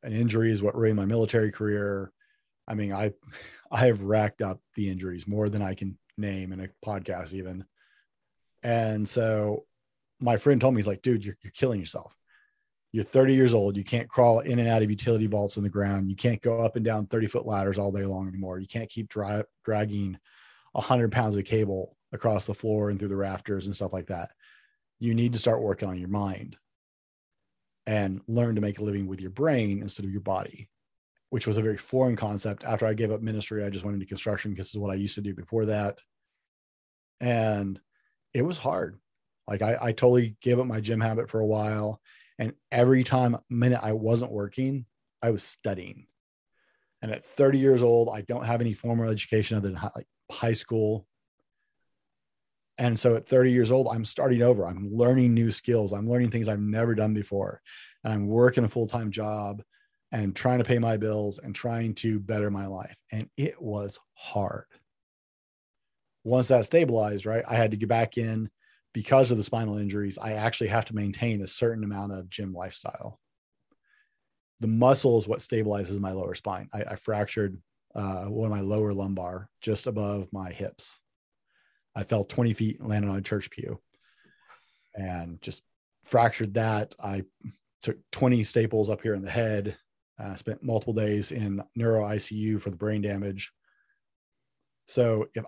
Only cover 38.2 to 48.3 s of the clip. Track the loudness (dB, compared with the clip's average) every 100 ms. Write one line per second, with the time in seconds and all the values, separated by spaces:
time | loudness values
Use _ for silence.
38.2 | _ -2 -2 -2 -2 -2 -4 -8 _ _
39.2 | _ _ -8 -2 0 0 -2 4 6 6
40.2 | 4 -2 0 2 2 -2 -2 0 0 0
41.2 | -2 0 0 0 0 -2 -4 -6 _ -20
42.2 | _ -8 -8 -8 _ 4 6 6 4 4
43.2 | 4 0 -2 2 4 2 0 0 2 2
44.2 | 0 -6 -6 -4 -4 -4 -8 _ _ _
45.2 | -2 -2 -6 -8 -6 -6 -8 -18 -20 _
46.2 | _ _ _ _ _ _ _ _ -8 -8
47.2 | -8 2 4 6 6 8 8 6 4 -2
48.2 | -6